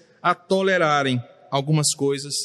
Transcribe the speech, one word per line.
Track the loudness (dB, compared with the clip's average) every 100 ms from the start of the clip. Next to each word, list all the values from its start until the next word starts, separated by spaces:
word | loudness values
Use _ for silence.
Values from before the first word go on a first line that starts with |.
| _ _
a | -2
tolerarem | -2 0 0 2 2 2 2 0 -2 -4 -20 -6
algumas | -4 0 0 0 -2
coisas | -4 -4 -6 -10